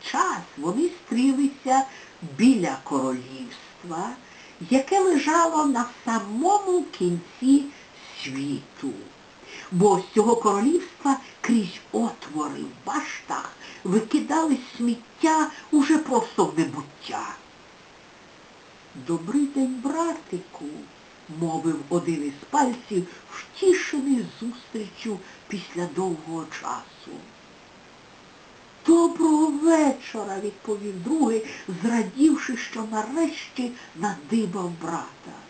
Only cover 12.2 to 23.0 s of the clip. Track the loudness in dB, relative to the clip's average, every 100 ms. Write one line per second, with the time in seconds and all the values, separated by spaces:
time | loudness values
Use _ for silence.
12.2 | -10 -6 -4 -6 -10 -10 -6 -4 -4 -10
13.2 | -8 -8 -8 -14 -20 -12 0 0 2 -2
14.2 | 0 0 2 0 -2 -4 -2 -2 -6 0
15.2 | 2 4 0 -4 0 2 4 4 4 0
16.2 | 0 0 2 2 -2 -2 -12 -14 -8 -8
17.2 | -8 -12 -18 -20 -20 -20 -20 -20 -20 -20
18.2 | -20 -20 -20 -20 -20 -20 -20 -16 -6 -4
19.2 | -2 0 0 0 -2 -2 -4 -2 -2 -4
20.2 | -8 -10 -10 -14 -12 -12 -16 -20 -20 -20
21.2 | -14 -4 -2 0 -2 -2 -2 -2 0 -2
22.2 | -4 -8 -2 0 2 0 -4 -4